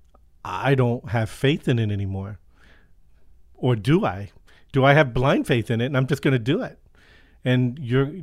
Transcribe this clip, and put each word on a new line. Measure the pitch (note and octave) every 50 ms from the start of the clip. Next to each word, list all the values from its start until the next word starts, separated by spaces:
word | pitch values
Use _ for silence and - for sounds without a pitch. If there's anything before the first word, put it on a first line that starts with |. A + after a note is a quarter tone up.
| _ _ _ _ _ _ _ _ -
I | - F#2 F#2 G#2 C3 C#3+
don't | B2 B2 A#2+ A#2 - - -
have | G2 A#2+ A2 A2
faith | - - - C3+ A#2+ A2 -
in | - C3
it | A#2 A2 G#2
anymore." | G#2 G2 G2+ F#2+ G2 F#2+ F#2+ G2+ G#2 - _ _ - _ - - - - - _ - - - - - _ - - - - - - -
Or | - - B2+ B2
do | A2 G2 C3 D#3 F#3+ A3+
I? | A2+ F2+ G2 G2+ G2 - - - - - - - -
Do | - C3 C3
I | C#3 C#3+
have | D#3 D#3 B2+ A2+
blind | B2 B2+ C#3 F3 D4 C4
faith | - C#3+ A#2 G#2+ -
in | A#2 A2
it | A#2+
and | C#3 C#3+
I'm | C3 C3+
just | B2+ D3 -
gonna | - D3+ C3 B2+
do | A2 B2+ D3+ A#3+
it? | A#3 - - - _ - _ _ _ - - - - _ _ - -
And | B2+ B2+ B2+ B2+ B2 A#2+
you're, | D#3+ C#3+ A2+ B2 C3+ C#3 C#3+ E3 F#3+